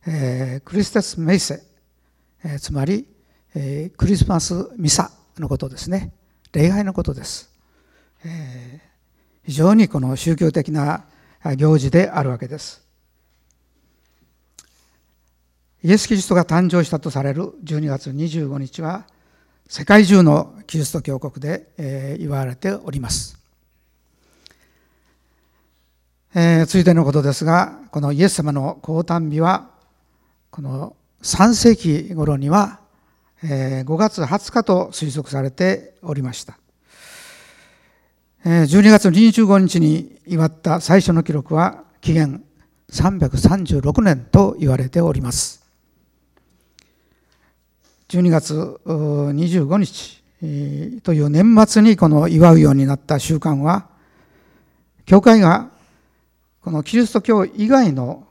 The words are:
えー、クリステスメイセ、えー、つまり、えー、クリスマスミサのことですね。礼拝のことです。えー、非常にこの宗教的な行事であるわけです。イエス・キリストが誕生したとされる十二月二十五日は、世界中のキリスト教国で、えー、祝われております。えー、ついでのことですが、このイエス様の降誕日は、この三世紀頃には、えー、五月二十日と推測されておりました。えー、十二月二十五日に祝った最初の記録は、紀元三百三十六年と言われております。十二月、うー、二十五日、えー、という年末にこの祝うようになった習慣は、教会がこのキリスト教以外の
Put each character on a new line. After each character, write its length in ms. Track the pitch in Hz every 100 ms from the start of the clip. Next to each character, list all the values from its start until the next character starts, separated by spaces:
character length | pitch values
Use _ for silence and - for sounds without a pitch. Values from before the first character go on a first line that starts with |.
え 520 | - 156 131 127 131 131
ー、 100 | -
ク 60 |
リ 80 | 185
ス 80 | 202
テ 100 | 226
ス 200 | - -
メ 160 | 160 190
イ 20 |
セ、 240 | - 143 _ _ _ _ _ _ _ _
え 120 | 165 143
ー、 20 |
つ 140 | -
ま 120 | 143
り、 220 | 139 202 277 _ _ _ _
え 340 | 156 139 143 170
ー、 20 | _
ク 100 | 180
リ 100 | 190
ス 120 | -
マ 120 | 175
ス 280 | - 175 - -
ミ 140 | 156
サ 220 | - - _ _ -
の 100 | 151
こ 100 | 135
と 100 | 135
で 80 | 131
す 140 | -
ね。 220 | 190 - - _ _ _
礼 200 | 156 160
拝 100 | 196
の 100 | 196
こ 120 | 180
と 100 | 165
で 80 | 131
す。 300 | - - _ _ _ _ _ _ _ _
え 560 | 165 165 139 123 123 143
ー、 60 | _ _ _ _ _ _
非 80 | -
常 220 | 139 165
に 120 | 214 208
こ 140 | 143
の 160 | 127 131
宗 180 | 165
教 160 | 165 165
的 220 | 160 139
な 320 | 156 143 160 _ _ _ _ 160 135
行 220 | 151 156
事 140 | 131
で 180 | 165 196
あ 100 | 165
る 100 | 135
わ 80 | 120
け 100 | 123
で 100 | 147
す。 260 | - - _ _ _ _ _ _ _ _ _ _ _ _ _ _ _ _ _ _ _ _ _ _ _ _ _ _ _ _ _ _
イ 80 | 165
エ 40 | 202
ス・ 120 | -
キ 80 | 202
リ 40 |
ス 60 | -
ト 80 |
が 100 | 180
誕 240 | 165 165 185
生 140 | 175
し 80 | 156
た 80 | 156
と 120 | 160
さ 120 | 139
れ 100 | 139
る 220 | 139 - 311
十 160 | 160 151
二 80 | 151
月 240 | 135 -
二 180 | 135 165
十 200 | 160 143
五 100 | 143
日 240 | 135 -
は、 240 | 160 185 _ _ _ _ _ _ _
世 160 | -
界 200 | 147 208
中 200 | 190 196
の 280 | 165 147 - - -
キ 120 | 160
リ 60 |
ス 60 | 139
ト 100 | 165
教 200 | 139 135
国 200 | 143 -
で、 320 | 147 165 _ -
え 380 | 143 135 139 147
ー、 60 |
祝 120 | 160 139
わ 80 |
れ 120 | 131 127
て 160 | 190
お 180 | 202 -
り 80 | 139
ま 100 | 120
す。 280 | - - - _ _ _ _ _ _ _ _ _ _ _ _ _ _ _ _ _ _ _ _ _ _ _ _ _ _ _ _ _
え 280 | 180 170 165
ー、 40 | 160
つ 100 | 190
い 60 |
で 100 | 175
の 120 | 165
こ 80 | 143
と 100 | 143
で 100 | 139
す 100 | 135
が、 340 | 160 170 196 277 277
こ 80 | 147
の 100 | 143
イ 100 | 143
エ 80 | 190
ス 60 |
様 160 | - 151
の 300 | 143 139 -
降 160 | - 160
誕 280 | 170 170 160
日 100 | 151
は、 300 | 165 185 - _ _ _ _ _ _ _ _
こ 100 | -
の 340 | 139 135 160 _ _ _
三 320 | - - 214
世 220 | 226 233 226
紀 360 | 175 151 180
頃 240 | 165 151 139
に 140 | 143
は、 300 | 185 202 - _ _ _ _ _ _
え 380 | 160 139 131 135
ー、 20 |
五 120 | 131 160
月 260 | 214 - 240
二 120 | 302
十 140 | -
日 120 | 240
と 260 | 220 185 -
推 160 | - 156
測 220 | 135 135
さ 100 | 135
れ 100 | 135
て 440 | 131 185 190 - _
お 100 | 170
り 80 | 139
ま 100 | 127
し 100 | 120
た。 140 | - - _ _ _ _ - - - - - _ _ _ _ _ _ _ _ _
え 200 | 170 170
ー、 20 | 151
十 160 | 180
二 80 | 208
月 200 | 214 196
二 220 | 170 226
十 140 | 220 214
五 120 | 196
日 220 | 185 170
に 400 | 156 156 - - -
祝 180 | 175
っ 60 | 160
た 320 | 160 170 165
最 180 | - 190
初 140 | 185
の 80 | 165
記 100 | 165
録 220 | 151 -
は、 300 | 156 175 - _ _
紀 100 | -
元 320 | 160 147 151 - _ _ _ _
三 280 | - 165 196
百 200 | 143 135
三 260 | - 196
十 160 | 180 151
六 220 | 135 147
年 240 | 214 135 120
と 240 | 185 196 -
言 80 | 151
わ 80 | 127
れ 140 | 131
て 100 | 170
お 100 | 170
り 120 | 135
ま 100 | 127
す。 320 | 120 - - _ _ _ _ _ _ _ _ _ _ _ _ _ _ _ _ _ _ _ _ _ _ _ _ _
十 120 | 180
二 80 | 175
月、 500 | 160 - 151 - -
う 440 | - 160 151 147 143
ー、 40 |
二 160 | 143 170
十 160 | 180
五 140 | 139 190
日、 440 | 190 - - - _ _
え 480 | 160 143 143 143 175 247
ー、 40 |
と 140 | -
い 60 | 156
う 100 | 147
年 360 | 151 214 220 214
末 140 | 220
に 160 | 220 202
こ 140 | 165
の 180 | 151 165
祝 240 | 165 170
う 80 | 165
よ 120 | 151
う 20 |
に 100 | 139
な 120 | 135 139
っ 20 |
た 200 | - 147
習 200 | - 160
慣 220 | 165 143
は、 280 | 147 190 - _ _ _ _ _ _ _ _ _ _ _ -
教 160 | 190
会 180 | 233 226
が 300 | 180 175 120 _ _ _ _ _ _ _ _ _
こ 100 | -
の 120 | 156
キ 160 | 143 226
リ 80 | 226
ス 60 |
ト 100 | 214
教 240 | 196 214 185
以 220 | - 214
外 260 | 269 220
の 340 | 131 123 - _